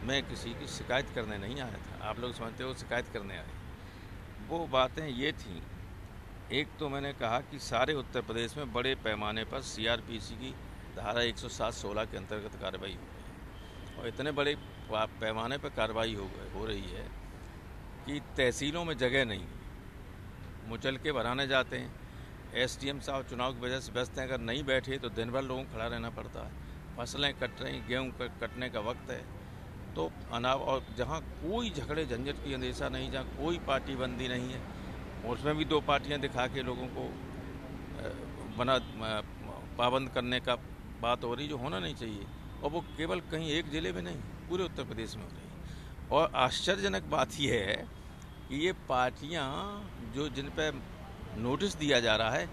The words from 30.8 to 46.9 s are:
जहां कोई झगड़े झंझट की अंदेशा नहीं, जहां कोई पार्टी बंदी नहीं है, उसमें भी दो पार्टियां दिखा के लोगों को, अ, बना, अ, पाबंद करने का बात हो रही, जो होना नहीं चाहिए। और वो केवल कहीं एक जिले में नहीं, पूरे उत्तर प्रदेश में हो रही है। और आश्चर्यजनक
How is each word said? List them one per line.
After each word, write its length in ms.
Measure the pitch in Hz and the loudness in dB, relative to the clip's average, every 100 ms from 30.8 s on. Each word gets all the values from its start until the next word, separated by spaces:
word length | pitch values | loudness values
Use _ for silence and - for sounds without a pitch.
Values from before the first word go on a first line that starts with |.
| - 113 | 0 -2
जहां 240 | 120 160 | 0 0
कोई 480 | 151 - 151 220 233 | -4 -6 -2 0 0
झगड़े 360 | 147 113 151 147 | -2 -2 0 0
झंझट 400 | 117 135 139 143 | 0 -2 -2 -2
की 80 | |
अंदेशा 360 | 131 127 123 135 | -2 -2 0 -2
नहीं, 220 | 131 135 | -2 -2
जहां 140 | 131 131 | -2 -4
कोई 340 | - 151 170 | -2 0 0
पार्टी 360 | - 135 139 135 | 4 2 2 0
बंदी 320 | 127 123 131 | 0 0 0
नहीं 260 | 123 127 | 0 -2
है, 80 | 131 - - - - - - 113 | -4 -6 -6 -6 -6 -6 -4 -2
उसमें 280 | 120 139 151 | 2 2 4
भी 80 | 151 | 6
दो 160 | 151 | 4
पार्टियां 400 | 135 143 143 147 | 6 4 4 0
दिखा 260 | 135 131 127 | 2 2 2
के 160 | 135 | 2
लोगों 240 | 127 123 127 | 0 -2 -4
को, 140 | 123 | -4
अ, 1120 | 127 127 - - - - - - - - - - - - - 107 | -4 -4 -8 -8 -8 -8 -8 -8 -8 -6 -4 -4 -6 -6 -6 0
बना, 160 | 123 | 6
अ, 80 | 127 123 107 110 107 107 - 110 101 - - | 6 4 -4 0 0 -2 -8 -8 -8 -8 4
पाबंद 320 | 123 127 135 | 6 6 2
करने 300 | 131 123 123 | 0 2 2
का 160 | 127 120 - - - - | 4 2 0 -10 -10 -2
बात 220 | 117 120 | 2 4
हो 100 | 120 | 2
रही, 140 | 120 147 | 0 -2
जो 100 | 147 | -2
होना 220 | 127 185 | -2 -2
नहीं 160 | 170 143 | -2 -2
चाहिए। 300 | 117 104 101 - - - | -4 -4 -6 -8 -10 -2
और 60 | 147 | 0
वो 120 | 165 | 0
केवल 380 | - - 160 185 | -4 -2 0 0
कहीं 320 | - 160 160 | 0 -2 2
एक 180 | 151 165 | 2 2
जिले 220 | 151 175 | 0 0
में 100 | 180 | -2
नहीं, 140 | 175 156 | -4 -4
पूरे 480 | - - - 180 | -6 -8 -2 0
उत्तर 200 | 175 - | 0 -2
प्रदेश 320 | 131 110 110 110 | -4 -2 -4 -4
में 80 | |
हो 60 | 92 | -8
रही 100 | - | -10
है। 380 | - - - - - - - | -10 -10 -8 -8 -8 -8 4
और 220 | 139 165 131 | 8 8 8
आश्चर्यजनक 680 | 131 - - 196 196 | 6 6 4 4 4